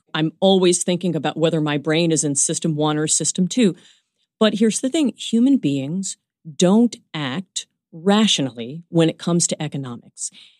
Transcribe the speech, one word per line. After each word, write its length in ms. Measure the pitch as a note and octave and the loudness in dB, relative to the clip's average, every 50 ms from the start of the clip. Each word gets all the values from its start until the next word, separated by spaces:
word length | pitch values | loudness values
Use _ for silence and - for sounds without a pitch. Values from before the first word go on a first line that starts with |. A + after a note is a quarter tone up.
| _ _ | _ _
I'm 200 | - D#3 D#3 D#3+ - - | -4 -2 -2 -2 0 2
always 440 | G3 F#3+ G3 F#3 F#3 F3 F3 - - | 4 4 4 6 4 4 2 2 0
thinking 320 | F#3 F3+ E3+ F#3+ F3 D3+ | -2 -2 -2 -2 -2 -2
about 220 | D3+ B2+ D3+ - D#3+ | -2 -2 -4 -2 0
whether 220 | E3 D#3+ E3 D#3 | 0 0 2 0
my 180 | D3+ D3 D3 D3 | 0 0 -2 -2
brain 340 | C#3+ D#3+ D#3 E3 F3 E3 | 0 0 0 2 2 2
is 100 | D#3+ D3 | 2 0
in 120 | D#3 D3 C#3 | 0 -2 -2
system 420 | - - - D#3+ - - E3 D3+ | -2 -2 -2 -2 -2 -2 -2 0
one 220 | D3 D3+ D3+ D3+ D3+ | 0 0 0 0 0
or 100 | D#3 D3+ | -2 -2
system 400 | - - D#3+ - - - F#3 F3 | -2 -2 -2 -2 -2 -2 -2 0
two. 260 | - B3+ A#3 F3+ - - - - _ _ _ _ _ _ _ _ _ - | 0 2 2 2 0 -2 -12 -20 _ _ _ _ _ _ _ _ _ 0
But 180 | A3 G#3+ A3 | 0 0 2
here's 240 | G3+ A#3 A3 - - | 2 0 0 0 -2
the 100 | - C4 | -4 -4
thing. 240 | D4 E4 D4 A3+ - | -2 0 0 -2 -2
Human 400 | - - - A3+ A3+ A#3+ C#4 C#4 | -6 -6 -2 0 2 4 4 2
beings 600 | A3 - C#3+ C#3 C3+ C3+ C#3+ E3+ G3 F#3+ - - _ _ _ _ _ - D#3+ C#3+ | 2 2 0 -2 -2 -4 -4 -6 -6 -6 -8 -10 _ _ _ _ _ -20 -10 -2
don't 380 | - F3+ F3 G3+ A3+ A#3+ A3+ - - _ _ - | 2 2 4 4 4 4 2 0 -6 _ _ -8
act 520 | D#3 D3 B2+ C3 F#3 F#3+ _ - - - _ _ _ _ _ | -6 -6 -4 -6 -6 -8 _ -10 -12 -12 _ _ _ _ _
rationally 920 | - E3 E3 G3 G3+ G#3+ A3 F#3+ - - C#3 B2 - B2 A2+ B2 D3+ E3+ - - | -12 -4 0 2 2 4 4 2 2 0 -2 -4 -4 -8 -12 -10 -12 -14 -8 -2
when 180 | E3+ E3 D#3+ D#3+ | 0 2 2 2
it 100 | - - | 0 -2
comes 280 | - F3 E3+ F3 E3 - | -2 0 0 2 0 0
to 120 | - - | -2 -4
economics. 680 | D#3 D3 - C#3 C3+ B2 A#2+ A2+ - - _ - - - - - - - _ | -6 -6 -6 -8 -8 -8 -12 -14 -16 -20 _ -12 -12 -12 -12 -16 -20 -20 _